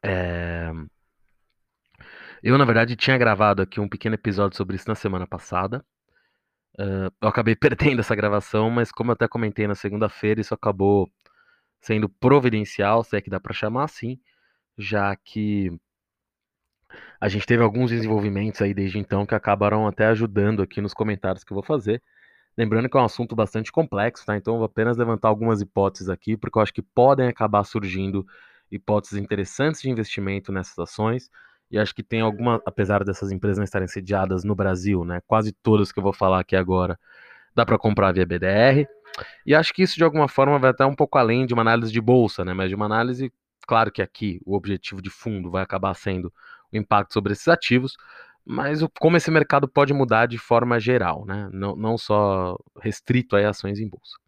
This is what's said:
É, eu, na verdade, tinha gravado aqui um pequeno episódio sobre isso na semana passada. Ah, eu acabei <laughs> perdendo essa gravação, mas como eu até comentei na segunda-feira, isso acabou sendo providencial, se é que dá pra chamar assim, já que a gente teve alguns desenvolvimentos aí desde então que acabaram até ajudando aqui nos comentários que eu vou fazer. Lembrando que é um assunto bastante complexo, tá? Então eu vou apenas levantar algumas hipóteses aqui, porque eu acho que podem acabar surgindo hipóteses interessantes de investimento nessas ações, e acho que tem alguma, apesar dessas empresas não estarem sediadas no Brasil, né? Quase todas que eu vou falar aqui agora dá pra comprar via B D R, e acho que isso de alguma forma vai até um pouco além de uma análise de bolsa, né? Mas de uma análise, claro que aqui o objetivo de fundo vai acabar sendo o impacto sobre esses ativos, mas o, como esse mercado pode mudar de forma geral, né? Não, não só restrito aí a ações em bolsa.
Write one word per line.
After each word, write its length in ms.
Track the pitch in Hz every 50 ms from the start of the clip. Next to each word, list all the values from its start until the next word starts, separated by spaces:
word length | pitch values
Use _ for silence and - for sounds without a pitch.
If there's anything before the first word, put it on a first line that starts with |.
| -
É, 680 | 101 98 92 90 87 87 87 87 85 85 85 85 82 80 80 78 76 _ _ _ _ _ _ _ _ _ _ _ _ _ _ _ _ _ _ _ _ _ _ - - - - - - - - -
eu, 120 | - 123 139
na 80 | 143
verdade, 320 | 120 113 110 113 117 120 113
tinha 200 | - - 131 127
gravado 440 | 123 117 107 95 107 104 101 98
aqui 180 | 95 92 - -
um 80 | 104 101
pequeno 280 | - 101 - 110 110
episódio 420 | 104 _ 110 101 92 101 98 - -
sobre 180 | 101 92 95
isso 140 | 92 - -
na 60 | 110
semana 300 | - - 107 95 92 90
passada. 560 | - - 87 - - - 90 92 98 107 - - _ _ _ _ _ _ _ _ _ _ _ _ _ _ _ _ _ _ -
Ah, 320 | 98 98 95 95 95 92 - _
eu 80 | - 107
acabei 260 | 104 - 117 110 113 - - 147
<laughs> 240 | 123 - - 147 135
perdendo 60 | 120
essa 120 | 107 - 120
gravação, 560 | 104 104 104 101 104 98 - - 110 107 113
mas 220 | 117 120 117 -
como 200 | - - 113 120
eu 20 | 117
até 160 | - - 113
comentei 360 | - 120 117 107 104 - 107
na 100 | 104 101
segunda-feira, 680 | 98 - 104 98 107 110 101 - - - 107 107 110
isso 120 | 107 - -
acabou 560 | - - 110 104 95 98 98 101 101 92 - _ _ _ _ _ _ _ _ _ _ _ _ _ _
sendo 300 | _ - 113 107 107 101
providencial, 920 | _ _ - 127 139 143 127 123 110 107 107 - - - 101 101 107 113
se 140 | 117 _ -
é 60 | 104
que 80 | 98 -
dá 100 | 98 95
pra 140 | _ - 90
chamar 320 | - - 107 110 127 143
assim, 340 | 156 - - - 113 127 127 _ _ _ _ _ _ _ _ _ _ _ -
já 380 | 104 95 107 104 98 101 98
que 560 | 95 _ - - 107 107 104 104 101 98 92 85 82 _ _ _ _ _ _ _ _ _ _ _ _ _ _ _ _ _ _ _ _ _ _ - - - - - _
a 80 | - 104
gente 160 | 95 104 -
teve 180 | - 120 117 120
alguns 280 | 110 101 120 127 120
desenvolvimentos 680 | 117 117 110 110 110 107 101 104 98 98 101 107 104 -
aí 120 | 107 101 101
desde 260 | 95 98 98 92 104
então 260 | 98 - - 98 101
que 100 | 101 -
acabaram 520 | 107 - - 101 98 104 104 104 107 110 104
até 200 | 92 - 110 110
ajudando 540 | 113 107 113 110 101 104 101 104 110 104
aqui 200 | 98 90 - -
nos 120 | 101 101 -
comentários 520 | - 110 107 104 95 - 98 92 92 _
que 80 | _ 101
eu 20 |
vou 80 | 98 98
fazer. 400 | - 151 147 104 104 107 120 _ _ _ _ _ _ _ _ _ _ _ -
Lembrando 320 | 117 107 107 110 120 131
que 80 | - 139
é 20 |
um 60 | 123
assunto 320 | 110 - - 120 - - 113
bastante 340 | 110 101 - 113 110 -
complexo, 540 | - - 165 143 - 101 101 120 117 - -
tá? 100 | - 107
Então 200 | 104 98 - 113
eu 20 | 117
vou 80 | 113
apenas 320 | 104 _ - 110 117 120 117
levantar 320 | 120 113 113 107 - 113
algumas 320 | 107 104 113 113 113 104
hipóteses 480 | 101 95 _ - 98 98 95 - 95 92
aqui, 260 | 92 85 _ - 113
porque 220 | 107 - - - 113
eu 40 |
acho 120 | 107 - -
que 80 | -
podem 440 | 110 _ _ - 123 131 139 131 127
acabar 380 | 123 117 - 117 107 104 104 101
surgindo 640 | - - 113 101 95 92 95 95 98 95 98 95 _ - - - _ _ _ _ _
hipóteses 480 | - 101 _ - 107 104 98 - - 104
interessantes 640 | 98 95 - 101 98 - - - 135 151 160 -
de 80 | - 131
investimento 640 | 127 113 110 - - - 101 98 98 98 95 -
nessas 260 | 98 95 92 - - -
ações, 540 | 85 82 - - 107 110 117 127 123 _ _ - - _ _ _ _ _
e 80 | - 104
acho 160 | 107 98 -
que 80 | - 107
tem 180 | _ - 113
alguma, 400 | 113 110 104 98 113 120 117 113 - -
apesar 360 | 92 - 104 92 104 101 98
dessas 280 | 98 95 - - 98
empresas 260 | 98 92 90 104 98 95
não 60 | 104
estarem 240 | 98 - 101 95 90
sediadas 560 | - 101 95 90 101 98 95 95 95 92 87
no 100 | 101 104
Brasil, 500 | 92 101 95 92 90 90 101 101 92 85
né? 180 | 85 87 87 -
Quase 260 | _ 117 110 107 107
todas 400 | 101 _ _ - 110 107 104 -
que 60 | - -
eu 60 | 98
vou 100 | 101 95
falar 260 | - 101 95 92 92
aqui 160 | 87 _ -
agora 440 | 95 92 90 92 92 90 90 90 - _ _ - - - - - - _ _ _
dá 100 | - 117
pra 140 | - 113 107
comprar 320 | - 110 107 101 98 95
via 160 | 90 92 92 87
B 100 | 87 87
D 80 | 90
R, 420 | 92 95 104 117 135 135 139 147 - - - _ - - - - - - _ _
e 120 | - 135
acho 180 | 151 160 - -
que 80 | -
isso 140 | 185 180 -
de 80 | - 165
alguma 240 | 165 147 156 147 135
forma 320 | - - 135 139 147 143
vai 100 | 127 131
até 160 | 127 - 135
um 80 | 135 139
pouco 240 | - 151 - - 147
além 300 | 123 110 117 123 131 123
de 60 | 120
uma 100 | 117 113
análise 280 | 113 117 117 117 113
de 80 | 107 117
bolsa, 460 | 110 110 123 127 120 104 - - 92
né? 80 | 90 90
Mas 160 | 95 95 92
de 60 | 95
uma 100 | 101 104
análise, 480 | 104 107 110 117 123 127 123 135 127 _ _ _ _ _ _ -
claro 260 | - 120 113 113 104
que 120 | - - 98
aqui 360 | - _ - 110 104 90 90 -
o 100 | - 95
objetivo 460 | 101 92 98 101 90 _ - - 95
de 80 | 92 95
fundo 400 | - - - 117 107 98 90 87
vai 140 | 85 92 95
acabar 320 | - - 95 95 95 92
sendo 360 | - - - 95 92 90 90 _ _ - - - - _ _
o 60 | - 107
impacto 340 | 104 - - 104 101 -
sobre 220 | - 110 101 101 101
esses 140 | - - -
ativos, 500 | 165 170 - - 123 127 123 135 - - - - - - - _ _ _ _
mas 380 | - - 127 139 139 151 151 156
o, 60 | 156 _ -
como 180 | - 160 170 170
esse 140 | - -
mercado 360 | 160 160 156 - - 143 139 131
pode 260 | _ - 143 135 143
mudar 340 | 139 135 123 113 110 117 123
de 100 | 117 113
forma 420 | - - 120 117 117 120 120 117
geral, 460 | 107 113 127 123 101 87 80 - -
né? 240 | 101 95 101 104 95
Não, 240 | 95 95 98 101 98
não 220 | - 107 110 117 113
só 580 | - - 107 104 104 101 98 95 92 90 90 - - _ _ -
restrito 560 | - 113 104 - _ - 123 127 123 - -
aí 100 | 101 101
a 40 | 104
ações 300 | 101 - - 98 101 101
em 80 | 110 107
bolsa. 280 | - - _ - - - _